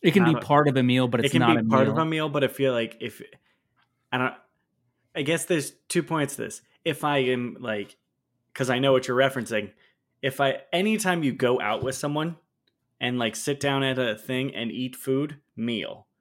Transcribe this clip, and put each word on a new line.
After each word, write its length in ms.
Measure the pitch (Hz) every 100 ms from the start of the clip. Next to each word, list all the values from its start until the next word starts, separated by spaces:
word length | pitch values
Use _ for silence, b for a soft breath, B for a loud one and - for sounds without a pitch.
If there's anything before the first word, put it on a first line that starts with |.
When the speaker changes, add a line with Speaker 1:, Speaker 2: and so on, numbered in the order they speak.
Speaker 1:
It 120 | -
can 100 | 190
Speaker 2:
Not 100 | 175
Speaker 1:
be 40 | 151
Speaker 2:
a 20 |
Speaker 1:
part 240 | - 147 147
of 100 | 131
a 60 |
meal, 240 | 123 127 127
but 140 | 117
it's 80 | 135
Speaker 2:
It 20 |
can 120 | 131
Speaker 1:
not 120 | 120
Speaker 2:
be 100 | 117
Speaker 1:
a 0 |
Speaker 2:
part 200 | 113 131
Speaker 1:
meal. 80 | 131
Speaker 2:
of 60 | -
a 60 |
meal, 240 | 160 160 156
but 140 | 147
I 60 | 135
feel 240 | - 135
like 240 | 120 113 -
if, 240 | 120 - - - _ _ _ _ _ _ _
I 80 | 127
don't, 160 | 127 - _ _ _ _ _ _ _
I 80 | -
guess 220 | 143 160
there's 300 | - 170 135 - _
two 140 | 180
points 320 | - 160 139
to 80 | -
this. 180 | 113 - _ _
If 200 | - 151
I 140 | 151 143
am, 380 | 127 127 123 -
like, 360 | 123 107 98 - _ _ _ _ _
'cause 160 | - 127
I 120 | 123
know 100 | 139
what 160 | 131 127
you're 100 | 127
referencing. 540 | 135 127 107 110 104 _ _ _ _ _
If 200 | 139 -
I, 220 | 139 - -
anytime 500 | 170 202 220 196 175
you 100 | 147
go 280 | - 127 127
out 240 | 104 110
with 100 | 127
someone 400 | 135 147 147 160 165 _ _ _ _ _ _
and, 160 | 123 123
like, 200 | 113 -
sit 240 | - 143
down 240 | 143 139
at 120 | 135 127
a 200 | 123 107
thing 360 | - 127 135 -
and 160 | 113
eat 240 | 113 127 -
food, 400 | - 135 147 151 _
meal. 540 | - 117 113 - - _ _